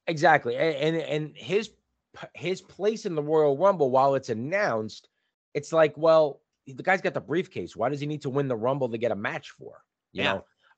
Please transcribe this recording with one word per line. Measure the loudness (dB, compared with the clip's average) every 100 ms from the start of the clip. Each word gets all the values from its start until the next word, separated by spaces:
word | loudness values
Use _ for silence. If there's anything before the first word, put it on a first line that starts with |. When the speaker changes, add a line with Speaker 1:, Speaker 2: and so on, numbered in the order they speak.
| -6
Speaker 1:
Exactly. | 2 4 4 2 0
A-, | 0 0
and, | 0 -2
and | -2 -4 -6 -12
his | -4 -4 -4 _ _ _ _ -20
p-, | -20
his | -10 -8 -8
place | -10 -4 -2 -2 -6
in |
the | -4
Royal | 0 4 4 4
Rumble, | 2 4 4
while | 4 4 2
it's | -2
announced, | -6 -2 -2 0 -2 -4 -12 _ _ _ _ _
it's | -10 -2
like, | 2 2 4
well, | 4 6 4 -2 _ _ -20
the | -8
guy's | -2 0
got | 0
the | -4
briefcase. | -4 -4 -4 -10 -10 -4
Why | -2
does | -2
he | -6
need | -6
to | -4
win | -2 -2
the | -2
Rumble | -2 0 -2
to | -2
get | -2
a | -2
match | -4 -6 -12
for? | -20 -20 -20 _ _ _
You | -4
Speaker 2:
Yeah. | -2
Speaker 1:
know? | -2 -8 _ _